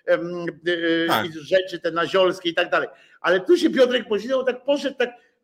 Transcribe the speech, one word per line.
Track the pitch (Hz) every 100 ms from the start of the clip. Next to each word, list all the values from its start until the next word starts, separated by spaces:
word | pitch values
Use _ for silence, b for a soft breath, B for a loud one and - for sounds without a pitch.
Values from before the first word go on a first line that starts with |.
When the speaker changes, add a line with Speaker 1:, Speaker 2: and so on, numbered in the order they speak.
| B
Speaker 1:
em, | 170 170 175 170 151 165
y, | 170 165 165 165
Speaker 2:
Tak. | 113 165
Speaker 1:
i |
rzeczy, | 160 139 185 185 175
te | 170
naziolskie | 165 160 190 185 180 170
i |
tak | 170 170
dalej. | 170 131 - B B
Ale | 160 185
tu | 185 349
się | -
Piotrek | 254 247 247 -
poślizgnął, | 208 233 262
tak | 247 247 -
poszedł, | 285 262 -
tak, | 240 - b b